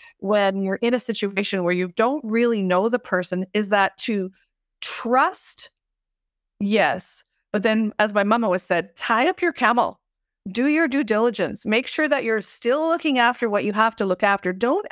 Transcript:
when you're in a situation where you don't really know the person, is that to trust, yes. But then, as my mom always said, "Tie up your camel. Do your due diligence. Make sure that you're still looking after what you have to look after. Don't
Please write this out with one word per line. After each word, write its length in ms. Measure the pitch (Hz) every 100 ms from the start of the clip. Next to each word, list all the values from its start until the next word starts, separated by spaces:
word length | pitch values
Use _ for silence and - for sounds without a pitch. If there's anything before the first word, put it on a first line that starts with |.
| - _
when 440 | 196 208 196 190
you're 140 | 190 190
in 180 | 233
a 60 | 240
situation 640 | - 208 202 196 202 190
where 100 | 175
you 140 | 180 180
don't 360 | - 233 294
really 380 | 220 226 240 226
know 260 | 185 180 220
the 120 | 240
person, 440 | - 180 175 185 185
is 160 | 208 202
that 280 | 202 190 -
to 320 | - 208 185 - _ _ _ _
trust, 920 | - - 226 254 330 - - - - _ _ _ _ _ _ _ _ -
yes. 640 | 202 214 151 156 - - _ _ _
But 100 | 214
then, 300 | 214 220 214 -
as 160 | 208
my 100 | 208
mom 200 | 202 233
always 180 | 226 180
said, 340 | - 175 165 -
"Tie 320 | - 226 302
up 120 | 370
your 120 | 349
camel. 480 | - 226 240 - - _ _ _ _ 202
Do 180 | 202 277
your 200 | 302 330
due 160 | 269
diligence. 600 | 226 214 240 214 160 -
Make 220 | - 220 262
sure 220 | - 302
that 140 | 277
you're 200 | 226 220
still 440 | 202 - 233 277 320
looking 320 | 330 320 254
after 300 | 233 240 226
what 160 | 202
you 80 | 208
have 240 | 208 220 -
to 80 | 196
look 160 | 180
after. 300 | 202 196 185
Don't 340 | 185 240 339 -